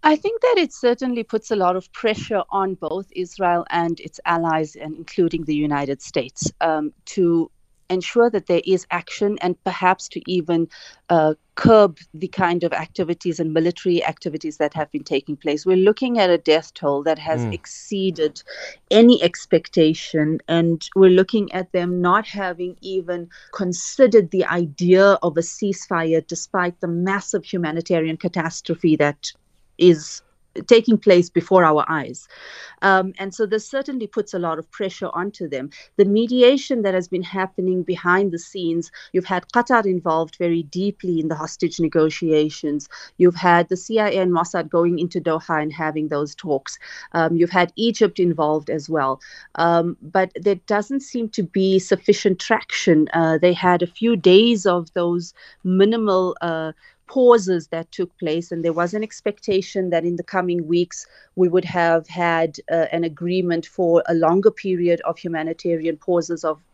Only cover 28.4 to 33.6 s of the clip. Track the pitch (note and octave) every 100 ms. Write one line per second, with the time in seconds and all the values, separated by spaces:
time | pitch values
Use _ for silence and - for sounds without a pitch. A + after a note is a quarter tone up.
28.4 | D#3+ - - E3 E3+ D3+ D3 D3 - -
29.4 | _ _ _ _ F3+ D#3+ D#3 - _ _
30.4 | _ - - A#3 A#3 G#3+ - F3+ F3 -
31.4 | E3+ F#3+ E3 D3+ - D#3 A#2+ B2+ - -
32.4 | - - - - G3 F#3+ F#3+ F#3+ G3 F#3
33.4 | A3 G#3+